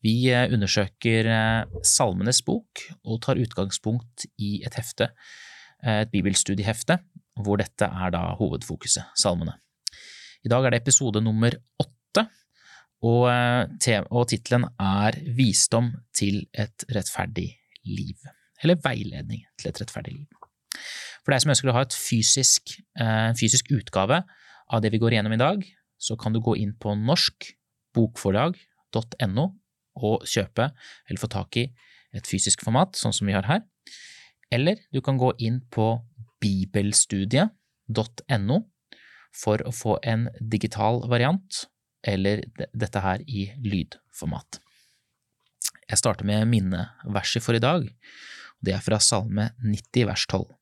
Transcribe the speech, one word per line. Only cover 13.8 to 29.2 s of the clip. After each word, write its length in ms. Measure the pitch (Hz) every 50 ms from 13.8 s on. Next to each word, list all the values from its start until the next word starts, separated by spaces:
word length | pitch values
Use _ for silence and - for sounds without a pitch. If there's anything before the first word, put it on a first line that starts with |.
| - - 113 101 - -
og 160 | - 120 123
titlen 380 | 120 117 110 - - 123 123 120 - - _
er 320 | 98 95 95 101 104 110 113 147 151 - 117
Visdom 580 | 123 135 113 92 - - - - 113 120 120 120 - - _ _
til 320 | - 104 101 98 101 - _ _
et 300 | - 104 104 _ _ - - 120
rettferdig 640 | 104 92 - - - 92 - 113 - 90 - - _ _ _ _ - _
liv, 300 | - 98 - 101 - - _ - 139 - _ _ _ _ _ -
eller 120 | 160 180
Veiledning 680 | 160 - 139 123 113 101 101 - - - - 110 110 - _ _
til 120 | - - -
et 60 | - -
rettferdig 380 | 101 - - - - - -
liv. 100 | 143 147 - _ _ - _ _ _ _ _ - - - - - - - - - - _
For 60 | -
deg 100 | 139 127
som 100 | - 151
ønsker 180 | 139 123 135 135
å 40 | 117
ha 80 | 120
et 140 | 135 127 -
fysisk, 880 | - - - 120 113 110 - - 139 127 - - - _ - - - - _ _
eh, 320 | - 117 113 110 110 110 113
en 60 | 117
fysisk 320 | 117 120 110 - - - -
utgave 520 | 147 110 - - - 98 95 101 135 175 185 _ - _ _ - - - _ _
av 120 | - 113
det 100 | 107 110
vi 80 | 110 110
går 120 | 117 117
igjennom 220 | 117 110 104 107 110
i 40 |
dag, 260 | 113 123 147 190 208 185 - _ _ _ _ _ _
så 160 | - - 110
kan 140 | - - 113
du 80 | 110 113
gå 160 | 113 117 110
inn 160 | - 107 101 107
på 220 | - - 107 101
norsk 560 | 104 107 120 156 175 - - - _ - - - _ _ _ _ _ _ _ _
bokforlag 640 | 117 113 110 117 - - 101 95 104 131 165 180 - - _ _ _ _ _ -
dot 200 | 117 113 - -
N 180 | -